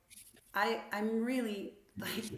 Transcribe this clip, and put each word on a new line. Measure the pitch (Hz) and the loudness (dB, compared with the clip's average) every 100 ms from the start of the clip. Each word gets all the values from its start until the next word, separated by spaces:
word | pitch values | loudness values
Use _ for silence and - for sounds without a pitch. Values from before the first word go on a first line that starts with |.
| _ - - - - | _ -20 -20 -20 -4
I, | 196 220 220 - | 2 2 2 -2
I'm | 202 214 226 | 0 2 2
really, | 233 262 226 202 - - - - | 4 2 2 -2 -6 -10 -14 -8
like, | - - 214 | -4 -4 -4